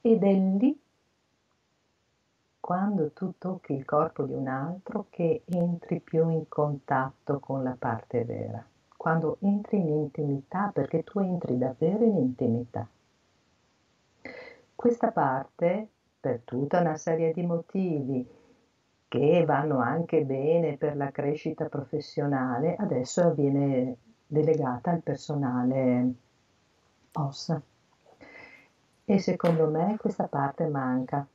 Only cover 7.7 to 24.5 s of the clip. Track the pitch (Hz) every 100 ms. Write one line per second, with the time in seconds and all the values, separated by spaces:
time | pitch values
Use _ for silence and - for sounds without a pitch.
7.7 | 123 123 117 - 120 117 110 110 113 -
8.7 | _ _ _ - 165 156 - 196 202 208
9.7 | 202 165 151 147 - 147 139 - 180 208
10.7 | - 143 165 - 202 190 175 - 123 127
11.7 | - 160 208 226 190 131 - 120 113 123
12.7 | - 113 _ _ _ _ _ _ _ _
13.7 | _ _ _ _ _ - - - - _
14.7 | - 240 233 - - 139 131 139 - 170
15.7 | 196 220 _ _ _ 139 117 - 123 143
16.7 | 180 170 156 - 160 160 165 175 170 -
17.7 | 190 185 151 131 131 - - _ _ _
18.7 | _ _ _ _ 123 143 170 151 139 151
19.7 | 135 120 160 165 160 139 135 143 170 156
20.7 | 143 151 143 139 - 143 156 160 156 156
21.7 | 143 139 151 - - 143 135 127 120 160
22.7 | 170 202 131 123 - 170 156 139 139 139
23.7 | 131 127 123 _ _ _ 151 156